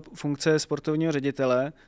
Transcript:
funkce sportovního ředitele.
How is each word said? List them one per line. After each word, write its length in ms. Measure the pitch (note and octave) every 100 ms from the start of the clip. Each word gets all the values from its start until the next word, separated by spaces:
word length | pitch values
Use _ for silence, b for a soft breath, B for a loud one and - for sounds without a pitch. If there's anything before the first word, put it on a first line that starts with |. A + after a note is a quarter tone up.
| D3
funkce 460 | - D3+ C#3+ D#3+ D#3
sportovního 520 | - D3 - D#3 E3
ředitele. 600 | D3 C#3 C#3 C3 B2 C#3+ -